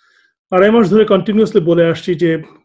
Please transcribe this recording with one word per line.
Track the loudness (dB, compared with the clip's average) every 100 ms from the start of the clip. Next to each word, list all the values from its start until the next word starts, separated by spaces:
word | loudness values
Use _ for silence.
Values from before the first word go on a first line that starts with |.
| _ _ _ _ _
আড়াই | 0 2
মাস | 2 2
ধরে | 2 2
continuously | 0 0 -2 0 0
বলে | 0 0 0
আসছি | -2 -6 -4
যে | -2 -4 -8 _